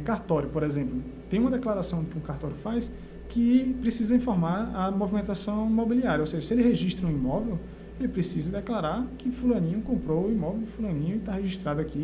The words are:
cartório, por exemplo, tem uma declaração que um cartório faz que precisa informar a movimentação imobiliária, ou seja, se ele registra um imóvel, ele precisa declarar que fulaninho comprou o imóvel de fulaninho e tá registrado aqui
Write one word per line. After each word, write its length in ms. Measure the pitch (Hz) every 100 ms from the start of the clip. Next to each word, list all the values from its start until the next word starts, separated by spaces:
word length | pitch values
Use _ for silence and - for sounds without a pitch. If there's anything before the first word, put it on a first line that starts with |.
| 147
cartório, 440 | 208 - 156 139
por 140 | 151
exemplo, 380 | 151 143 127 - - - -
tem 100 | 196
uma 120 | 254
declaração 520 | 254 226 196 175 165 160
que 120 | 160
um 40 |
cartório 340 | 143 139 151 -
faz 340 | 214 233 240 - - - -
que 460 | 240 233 254 262 254
precisa 340 | 226 226 214 247
informar 560 | 247 185 165 185 240
a 160 | 196 190
movimentação 760 | 196 202 208 196 190 - 214 220
imobiliária, 540 | 220 226 247 240 151
ou 60 | 156
seja, 200 | 165 -
se 60 |
ele 100 | 240
registra 420 | 240 170 180 - 170
um 40 |
imóvel, 480 | 147 127 175 226 175 - - - -
ele 80 | 262
precisa 440 | 185 170 165 156
declarar 540 | 196 196 220 156 202 254 -
que 120 | 254
fulaninho 500 | - 247 220 165 202
comprou 460 | 240 208 - 160 196
o 40 |
imóvel 280 | 220 156 220
de 60 | 220
fulaninho 480 | - 214 147 160 214
e 20 |
tá 140 | 185
registrado 480 | 190 190 - 147 147
aqui 180 | 156 147